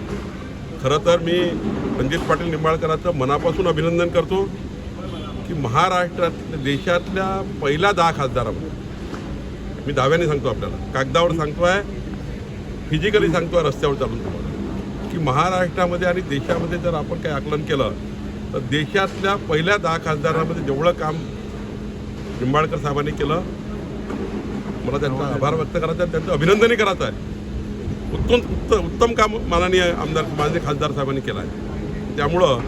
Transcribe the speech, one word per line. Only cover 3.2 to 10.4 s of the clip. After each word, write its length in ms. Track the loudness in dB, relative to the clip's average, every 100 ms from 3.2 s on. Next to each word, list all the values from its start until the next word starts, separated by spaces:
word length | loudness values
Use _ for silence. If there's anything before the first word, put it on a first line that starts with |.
| 2 2 2 2 2
अभिनंदन 400 | 2 2 2 2
करतो 360 | 2 2 2 0 -4 -8 -10 -10 -10 -8 -8 -8 -8 -6
की 60 |
महाराष्ट्रात, 800 | -2 0 4 4 4 0 0 0 0 -6 -4
देशातल्या 1000 | -2 0 2 0 0 -2 0 -2 -4 -2
पहिल्या 300 | 0 2 4
दहा 200 | 4 4 2
खासदारामध्ये, 520 | 0 0 -2 -4 -6 -8 -10 -10 -8 -8 -8 -8 -8 -8 -8 -6 -2
मी 60 |
दाव्याने 320 | 2 4 4 4
सांगतो 220 | 2